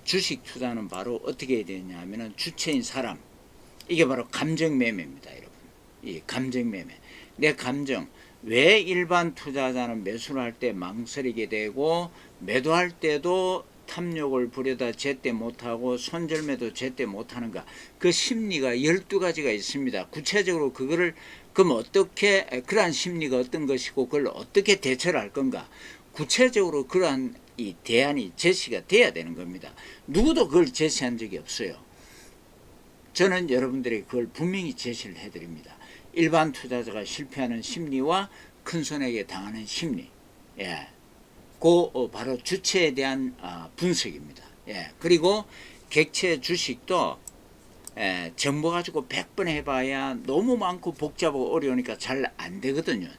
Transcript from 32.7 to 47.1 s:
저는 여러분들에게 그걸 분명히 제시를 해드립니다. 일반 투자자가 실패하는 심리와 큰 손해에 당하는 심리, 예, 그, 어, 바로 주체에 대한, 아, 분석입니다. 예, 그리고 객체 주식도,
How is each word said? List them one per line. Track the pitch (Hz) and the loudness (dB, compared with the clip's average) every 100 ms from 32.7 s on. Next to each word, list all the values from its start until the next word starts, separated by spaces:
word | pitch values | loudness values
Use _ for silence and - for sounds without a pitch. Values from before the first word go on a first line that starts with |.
| - - - - | -20 -20 -20 -6
저는 | - 185 185 170 | 2 4 4 2
여러분들에게 | 127 127 131 120 113 | 2 2 -2 -2 -4
그걸 | 95 123 117 | -4 -4 -4
분명히 | - 170 196 170 | -2 -2 -2 -4
제시를 | - 123 117 107 80 | -6 -8 -8 -10 -14
해드립니다. | 104 90 85 80 - - - - - | -14 -14 -14 -14 -18 -20 -20 -20 -6
일반 | 165 160 160 160 | 2 4 4 2
투자자가 | 127 131 123 113 107 98 | -2 -4 -4 -4 -8 -8
실패하는 | - 139 139 123 117 | -8 -8 -4 -4 -4
심리와 | 107 - 160 131 139 185 196 - - - | -6 -6 -4 0 2 0 -2 -12 -20 -16
큰 | - 170 | -6 -4
손해에 | 143 151 131 113 | -4 -4 -2 -2
당하는 | 95 95 101 110 104 | -4 -8 -8 -10 -8
심리, | - 165 107 - - - - - - | -6 -4 -4 -8 -18 -20 -20 -16 -10
예, | 98 78 - - - - - - - - | -8 -8 -12 -20 -20 -20 -20 -20 -20 2
그, | 165 | 6
어, | 175 170 127 120 | 6 6 0 -4
바로 | 104 120 127 | -4 -6 -6
주체에 | - 185 - 190 160 | -4 -4 0 2 2
대한, | 131 135 135 131 - | 2 -2 -2 -4 -6
아, | 87 85 80 - | -12 -12 -12 -2
분석입니다. | 175 170 107 73 73 67 - - - | 0 0 -2 -8 -16 -18 -20 -18 -12
예, | 98 80 - | -10 -12 -2
그리고 | 170 175 170 214 208 - - - - | 4 6 6 2 -2 -14 -20 -20 -2
객체 | 151 156 - 185 156 | 2 2 2 0 0
주식도, | 127 170 - 117 - 180 98 | 0 -2 -2 -6 -2 0 0